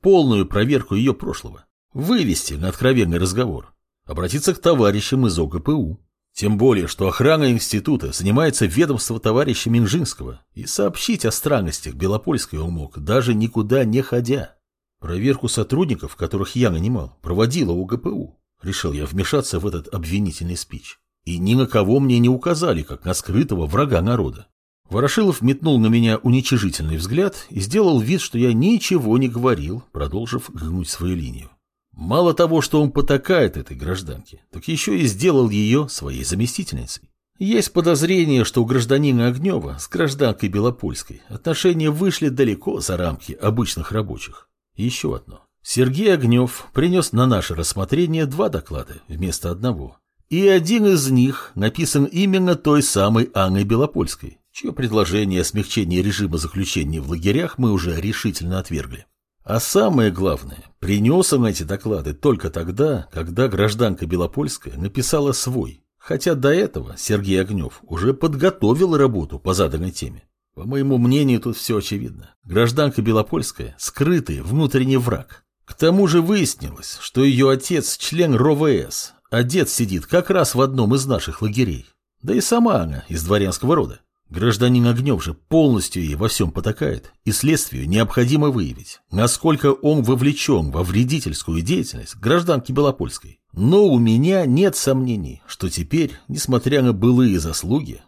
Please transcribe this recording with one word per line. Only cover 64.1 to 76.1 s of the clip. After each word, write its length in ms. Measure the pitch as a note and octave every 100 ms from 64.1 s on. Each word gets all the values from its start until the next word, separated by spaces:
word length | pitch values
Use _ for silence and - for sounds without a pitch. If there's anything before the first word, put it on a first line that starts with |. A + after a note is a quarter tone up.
| F2 E2+ - D3 - - C#2
написала 560 | G2 B2+ A#2+ D#3 C#3+
свой, 520 | B2 B2+ B2+ - - _ _
хотя 380 | - D#3+ F3+
до 160 | C#3+ C#3
этого 460 | E3+ G#3 - B1 -
Сергей 420 | - G#2 G2 F#2+
Огнев 400 | F#2+ G2+ C2+ -
уже 280 | - E2 G#2+
подготовил 800 | C3+ E3 C#3 F3+ F#3+ G#2 D3 F#3
работу 440 | D3+ C3+ G#2 D2 C2+
по 160 | F#2
заданной 360 | F#2 E2 D2+ F#2
теме. 340 | - - - - _ _
По 120 | - G#2+
моему 320 | C#3 C#3 B2+
мнению, 420 | A#2+ C#3+ C#3 A#2
тут 160 | A#2+ G#2+
все 220 | - G#2+
очевидно. 560 | - G2+ B1 - - _
Гражданка 560 | - F#2 A#2 C3 C#3+ -
Белопольская — 760 | A2 A2 G#2+ E3 - - - -
скрытый 640 | - - C#3+ F3 - C#2+
внутренний 560 | F2 C#3 D3 C3+ B2+ C3
враг. 460 | A#2+ A2+ - - _ _
К 80 | -
тому 340 | - D#3+ F#3
же 120 | F#3+